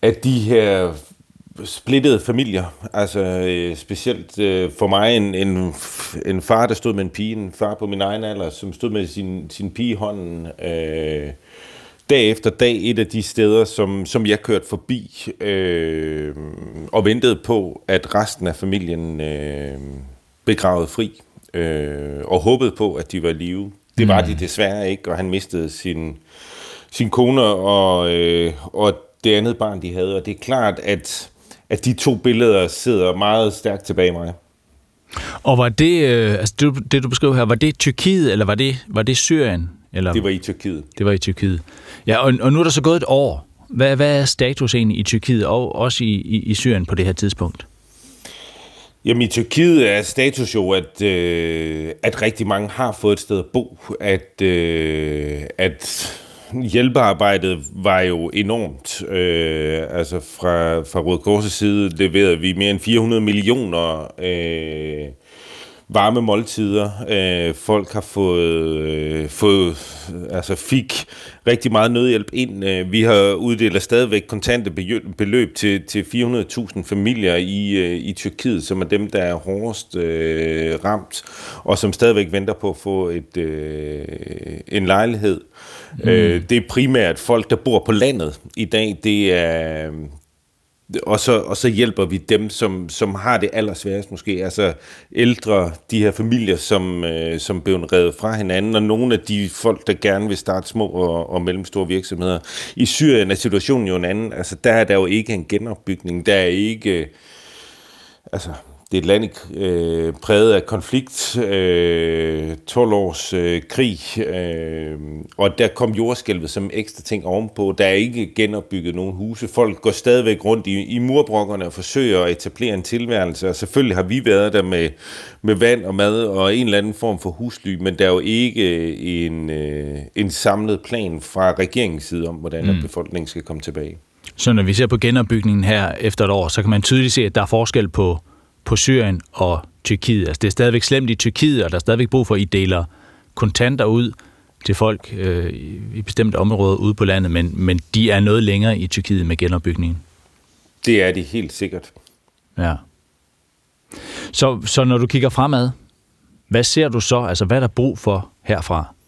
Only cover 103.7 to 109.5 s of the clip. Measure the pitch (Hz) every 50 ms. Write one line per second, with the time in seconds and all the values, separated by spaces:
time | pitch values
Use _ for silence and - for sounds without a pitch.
103.7 | 143 127 113 95 92 90 87 90 95 104 113 110 110 - 90 - 95 - - 123
104.7 | 113 113 110 95 101 98 95 90 98 110 110 110 113 98 80 - 98 101 107 117
105.7 | 107 - _ - 95 87 - 90 87 87 85 - 101 98 92 90 90 95 101 110
106.7 | 113 110 107 104 95 85 78 71 - _ _ - - - - - - - - -
107.7 | - - - - - - - - - _ _ - - 95 90 87 80 - - -
108.7 | - - _ _ - 95 80 85 98 107 113 98 - - - 82